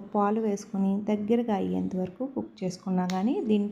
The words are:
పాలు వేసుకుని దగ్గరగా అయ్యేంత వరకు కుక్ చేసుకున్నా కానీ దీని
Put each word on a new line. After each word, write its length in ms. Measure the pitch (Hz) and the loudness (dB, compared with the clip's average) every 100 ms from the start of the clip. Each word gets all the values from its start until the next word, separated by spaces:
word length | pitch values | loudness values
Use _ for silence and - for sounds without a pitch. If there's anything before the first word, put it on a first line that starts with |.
| 202 | -2
పాలు 340 | 208 202 220 | 0 2 2
వేసుకుని 520 | 220 202 - 196 196 196 | 0 -2 -4 0 2 2
దగ్గరగా 520 | 208 208 214 240 240 196 | 0 0 2 2 2 0
అయ్యేంత 400 | 185 185 185 185 | 0 0 -2 -2
వరకు 300 | 185 - 262 | -4 -6 -6
కుక్ 260 | 240 - - | -6 -8 -6
చేసుకున్నా 500 | 185 - 190 180 180 | -6 -6 -2 0 2
కానీ 280 | 185 214 381 | 0 0 0
దీని 280 | 247 214 202 | 2 2 2